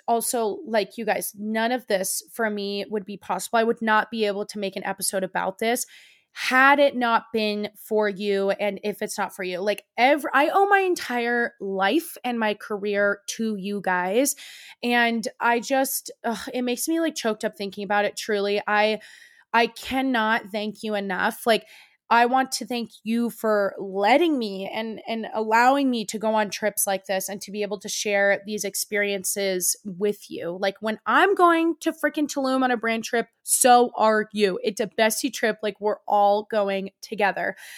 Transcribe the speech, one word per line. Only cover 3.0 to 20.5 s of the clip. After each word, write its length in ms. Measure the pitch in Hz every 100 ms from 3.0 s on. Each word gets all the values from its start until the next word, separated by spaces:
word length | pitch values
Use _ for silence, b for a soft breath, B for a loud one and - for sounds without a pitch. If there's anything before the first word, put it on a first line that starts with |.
be 140 | 196 202
possible. 420 | - 185 - 233
I 40 | 226
would 160 | 233
not 280 | 220 214 208
be 160 | 226 208
able 200 | 196 208
to 140 | 214
make 180 | 196 190
an 80 | 190
episode 380 | 196 - 196
about 360 | 185 175 180 -
this 260 | 226 254 - B B B B
had 480 | - - 254 269 285
it 160 | 277 247
not 300 | 240 226 -
been 360 | 220 214 208 208 -
for 300 | - 214 208
you. 440 | 190 208 196 196
And 280 | 190 208 196
if 180 | 208 196
it's 160 | 208 -
not 180 | 185 -
for 80 |
you, 160 | 180 175
like, 240 | 208 202 - -
ev-, 280 | 254 294 262
I 160 | 269 302
owe 140 | 381 392
my 120 | 392
entire 760 | 381 339 - 240 233 240 240 -
life 560 | 196 190 196 311 - -
and 160 | 247 233
my 140 | 214
career 640 | 208 - 208 208 202 202 202 -
to 240 | - 220 202
you 240 | 196 202
guys. 540 | 185 180 185 220 277 - B B B B
And 460 | 240 240 233 233 247 -
I 180 | 240 240
just, 520 | 202 269 262 - - -
ugh, 260 | 233 202 269
it 80 | 254
makes 260 | 247 240 -
me, 140 | 330
like, 140 | 320 311
choked 280 | 226 214
up 140 | 214 -
thinking 260 | 202 202
about 220 | 196 208 208
it. 100 | -
Truly, 460 | - 208 202 202 -
I, 340 | 208 214 214 B B B B _
I 140 | 233 233
cannot 840 | - - 262 269 240 220 226 196